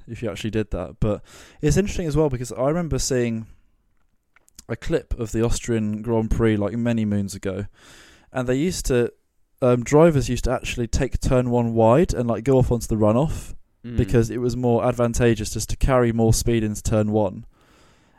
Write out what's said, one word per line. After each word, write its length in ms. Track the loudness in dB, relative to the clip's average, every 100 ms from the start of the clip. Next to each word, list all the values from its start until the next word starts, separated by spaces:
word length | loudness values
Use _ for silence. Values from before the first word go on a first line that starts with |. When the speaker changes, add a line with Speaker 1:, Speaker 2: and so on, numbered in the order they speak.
| -16
Speaker 1:
if 160 | -10
you 80 | -8
actually 200 | -6 -6
did 200 | -4 -4
that. 260 | -8 -10 -2
But 220 | -2 -2 -8 -20 -20 -4
it's 160 | 0 0
interesting 300 | 0 -4 -2
as 100 | 0
well, 120 | 0
because 240 | -2 -8
I 160 | -4 -2
remember 300 | -2 -4 -4
seeing 480 | -2 -2 -2 -4 -10 -18 _ _ _ _ _ _ _ _ _ -20 -12
a 80 | -10
clip 420 | -4 -4 -2 -6
of 140 | -4
the 120 | -2
Austrian 580 | 0 -2 -2 -2 -2 -4
Grand 280 | -2 -2 0
Prix, 260 | 0 2 2
like, 180 | 0
many 300 | -2 -2 0
moons 300 | 0 -2 -4
ago, 320 | -6 -8 -6 -10 -14 -20 -20 -20 _ _
and 140 | -6 -2
they 80 |
used 320 | 0 -2 -2 0
to, 260 | 0 0 -6 _ _ _ _
um, 200 | 2 2
drivers 460 | 4 6 6 6 0
used 160 | 0
to 80 | 0
actually 340 | 0 -4 -6 -2
take 320 | 0 0 -2
turn 320 | 2 2 2
one 240 | 0 0
wide 400 | 4 6 6 4
and, 140 | 0 -2
like, 160 | -2
go 140 | 2 2
off 120 | 2
onto 160 | -2 -2
the 100 | 2
runoff 580 | 4 4 0 -4 -8 -16 -18 _
Speaker 2:
Mm. 120 | -6 -2
Speaker 1:
because 320 | 2 2 2
it 100 | -2
was 180 | -4 0
more 280 | 0 2
advantageous 720 | 0 0 0 2 2 2 -4
just 160 | -6 -6
to 60 | -2
carry 360 | 2 4 2
more 220 | 2 2
speed 280 | 2 2 0
into 200 | -2 -4
turn 300 | -2 0 2
one, 340 | 0 -2 -6 -16 _ _ _ _ _ _